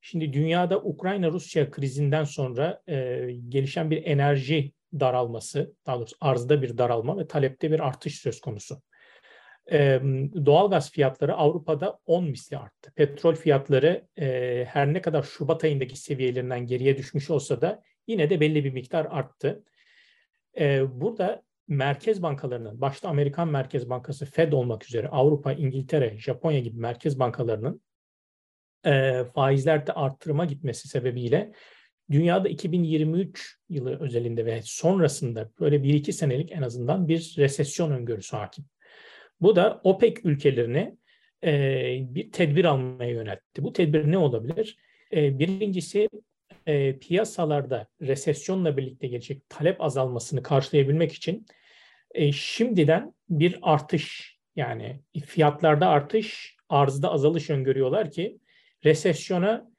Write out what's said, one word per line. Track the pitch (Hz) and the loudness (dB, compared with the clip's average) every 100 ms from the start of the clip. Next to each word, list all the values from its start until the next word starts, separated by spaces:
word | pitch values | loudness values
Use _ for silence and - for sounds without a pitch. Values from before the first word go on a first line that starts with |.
Şimdi | - 175 156 | -8 -6 -4
dünyada | 135 160 170 175 196 | 0 2 2 2 0
Ukrayna-Rusya | 208 - 180 202 170 175 - 165 139 | -2 -6 -4 0 0 -2 -4 -2 -2
krizinden | - 139 131 143 156 | -2 -6 -2 0 0
sonra, | 147 - 131 120 156 - - | -2 -4 -4 -2 -2 -4 -6
e, | 139 127 127 127 123 120 | -6 -4 -4 -6 -8 -4
gelişen | 135 135 175 160 | -2 -2 -2 -2
bir | 156 160 | -2 0
enerji | 143 143 143 127 156 143 _ _ 147 | 2 2 2 0 -2 -2 _ _ -2
daralması, | 131 127 120 117 - 143 170 _ - | 0 2 -2 -4 -8 -6 -6 _ -6
daha | 123 | -6
doğrusu | 113 - | -6 -4
arzda | 151 123 123 147 | 0 0 2 2
bir | 131 117 | 2 0
daralma | 120 117 117 196 | 2 2 -2 -4
ve | 156 | -4
talepte | 156 131 131 156 | 0 0 0 -2
bir | 156 | 0
artış | 147 123 - - | 0 -4 -10 -8
söz | - 110 | -8 -6
konusu. | - 104 - - _ _ _ _ _ - - - - | -8 -10 -12 -16 _ _ _ _ _ -20 -20 -20 0
E, | 160 139 135 139 131 139 190 143 | 4 6 4 2 -2 -2 0 6
doğalgaz | 151 202 185 143 | 6 6 2 -2
fiyatları | - 135 - 143 180 | 0 0 2 -2 2
Avrupa'da | 147 165 151 151 185 - - | 2 2 -2 -2 -2 -6 0
on | 170 | 0
misli | 170 139 - 135 | 2 -6 -10 -14
arttı. | 104 _ - - | -14 _ -20 0
Petrol | 143 143 165 165 | 0 2 0 2
fiyatları, | 165 135 139 135 147 180 - - | 4 2 4 4 4 0 -6 -8
e, | 143 127 127 123 123 | -4 -2 -2 -4 -4
her | 147 143 | 0 0
ne | 165 | 0
kadar | 180 156 | 0 -2
Şubat | 139 - 135 160 | -4 -8 -2 0
ayındaki | 160 143 127 131 | 0 0 -4 -8
seviyelerinden | - 135 127 123 127 123 120 | -8 -2 -2 -2 -4 -6 -4
geriye | 123 131 139 | 0 2 0
düşmüş | 139 151 139 | -2 -6 -2
olsa | 156 - 123 | -2 -2 -2
da | 165 214 _ _ - | -2 -4 _ _ -6
yine | 220 151 | 0 2
de | 180 | 4
belli | 151 156 | 2 2
bir | 139 | -2
miktar | 131 127 170 156 | -6 -6 -4 -4
arttı. | 160 135 _ 139 208 _ _ _ _ _ _ _ _ _ - | -4 -8 _ -6 -6 _ _ _ _ _ _ _ _ _ -2
E, | 151 139 135 123 | 2 2 0 -2
burada | 180 226 190 226 _ _ _ | -6 -2 -4 -4 _ _ _
merkez | 143 135 139 - 208 | -2 0 -2 -2 -2
bankalarının, | 170 139 139 123 113 113 | -2 -4 -6 -6 -8 -4
başta | 135 139 196 | -4 -4 -4
Amerikan | 147 143 139 170 | 0 0 0 -2
Merkez | 143 131 135 120 | -2 -4 -6 -6
Bankası | 123 123 139 139 | -8 -8 -10 -8
Fed | - 165 | 0 2
olmak | 143 123 107 - | 2 0 -4 -6
üzere | 117 - | -6 -4
Avrupa, | - 135 147 139 | 4 4 4 -2
İngiltere, | 143 139 131 131 156 123 104 | -2 -2 -4 -2 0 0 -4
Japonya | 113 127 165 147 | -6 -4 0 0
gibi | 117 113 | -2 -6
merkez | 117 117 160 135 | -8 -4 -4 0
bankalarının, | 127 113 117 110 117 - _ _ _ _ _ _ _ _ _ _ 165 | -2 0 -2 -2 -4 -8 _ _ _ _ _ _ _ _ _ _ 2
e, | 139 135 127 | 4 4 0
faizlerde | 123 - 135 139 135 156 143 | -2 0 4 4 4 2 0
arttırıma | - 139 135 - 147 175 | -2 -4 -4 -4 -2 -2
gitmesi | 139 147 113 - | -4 -6 -8 -6
sebebiyle | 139 123 123 120 147 214 - - _ _ _ _ | -4 -4 -4 0 0 0 -12 -20 _ _ _ _
dünyada | 143 170 180 190 | 2 4 4 2
iki | 175 185 | -2 -2
bin | 175 | 0
yirmi | 165 156 156 170 | 2 2 2 0
üç | 196 - - _ _ | -2 -6 -18 _ _
yılı | 156 127 127 | -6 -4 -4
özelinde | 147 117 120 117 113 | -4 -2 -2 -2 -2
ve | 113 | -4
sonrasında | - - 160 190 156 - 131 113 107 _ | -6 -2 2 4 2 2 -6 -6 -10 _
böyle | 160 147 | 2 2
bir | 135 | 4
iki | 147 147 | 2 2
senelik | - 151 127 175 | -2 0 0 -4
en | 170 | -4
azından | 131 120 120 185 170 | -6 -4 -2 0 2
bir | 165 165 - | 0 -2 2
resesyon | 139 139 139 - 165 | 2 2 -4 0 -2
öngörüsü | 135 120 110 - 113 | -2 -4 -6 -6 -8
hakim. | 101 - 143 _ _ - - - - _ | -8 -12 -20 _ _ -20 -20 -20 -20 _
Bu | 180 196 | 4 6
da | 180 - | 4 2
opek | - 190 233 - 190 | 2 4 4 2 0
ülkelerine, | 143 147 120 117 131 233 - _ _ _ _ | 2 2 2 0 0 -2 -8 _ _ _ _
e, | 160 147 135 135 127 127 | 0 2 2 0 -2 -4
bir | 131 131 214 | -6 -8 -10
tedbir | - 170 147 175 | 0 2 4 4
almaya | 139 127 127 120 | 2 0 -4 -4
yöneltti. | 120 110 98 _ - | -4 -6 -10 _ -8
Bu | 147 | -8
tedbir | - 170 151 151 | 0 2 4 2
ne | 185 | 2
olabilir? | 151 117 113 165 220 - _ _ _ | 2 0 -4 -4 -6 -8 _ _ _
E, | 180 147 135 | 0 0 2
birincisi, | 165 190 208 185 170 196 220 214 _ _ _ - - | -2 0 -2 -2 -2 0 0 -2 _ _ _ -14 -2
e, | 147 139 135 | 0 2 -2
piyasalarda | - 175 214 - 165 147 135 127 101 _ | -2 0 0 -2 0 0 -2 -6 -6 _
resesyonla | 139 135 - 147 - 185 170 139 | -4 -2 0 -2 -2 0 0 0
birlikte | 131 - 131 | -4 -8 -8
gelecek | 120 - 139 _ | -8 -8 -12 _
talep | - 151 185 | 0 0 2
azalmasını | 156 135 131 123 - 139 | -2 0 -2 -2 -4 -6
karşılayabilmek | - 139 139 151 135 151 165 | 0 0 2 2 4 2 0
için, | 160 - 202 - _ _ _ _ _ _ | -2 -6 -6 -8 _ _ _ _ _ _
e, | - 147 | 0 2
şimdiden | 143 - - 233 202 147 160 - _ _ | 2 -4 0 2 4 4 4 0 _ _
bir | 156 170 180 | 2 2 2
artış, | - 151 143 156 - - - _ _ - | 2 2 2 -4 -4 -12 -18 _ _ -6
yani | 123 113 113 135 _ 165 - | -4 -4 -10 -14 _ -12 -8
fiyatlarda | - 147 147 160 151 180 | 2 2 4 4 4 6
artış, | 151 143 220 220 - - _ _ | 4 2 -2 -2 -10 -16 _ _
arzda | 147 139 139 139 | 2 2 2 0
azalış | 151 143 170 147 | 2 2 2 -2
öngörüyorlar | 143 131 131 131 160 - | -2 0 0 2 0 -2
ki | - 170 - _ _ _ _ 151 | -4 -8 -8 _ _ _ _ 2
resesyona | 156 196 165 - 185 185 226 - | 4 2 0 -2 0 0 -2 -6